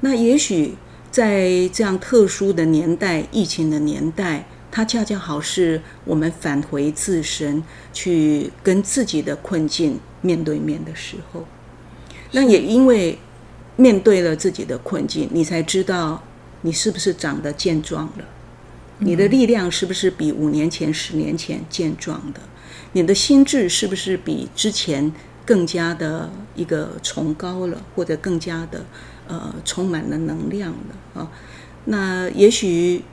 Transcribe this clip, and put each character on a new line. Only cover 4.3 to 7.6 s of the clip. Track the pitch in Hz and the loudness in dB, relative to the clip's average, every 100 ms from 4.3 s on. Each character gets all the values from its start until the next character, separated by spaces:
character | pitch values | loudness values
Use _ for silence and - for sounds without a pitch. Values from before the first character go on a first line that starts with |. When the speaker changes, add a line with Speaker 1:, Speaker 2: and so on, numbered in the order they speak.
| 147 - - - | -4 -8 -18 -8
Speaker 1:
它 | - | -4
恰 | 220 233 | -2 -2
恰 | 208 202 | -2 -4
好 | 170 151 | -4 -6
是 | 156 - 170 160 - - | -4 0 2 0 -6 -12
我 | - | -2
们 | 156 160 165 | 0 0 -2
返 | 160 143 | -4 -4
回 | 147 143 147 | -2 -2 -2
自 | 147 - 170 | -4 -2 -2
身， | 151 - 147 147 | -4 -6 -4 -4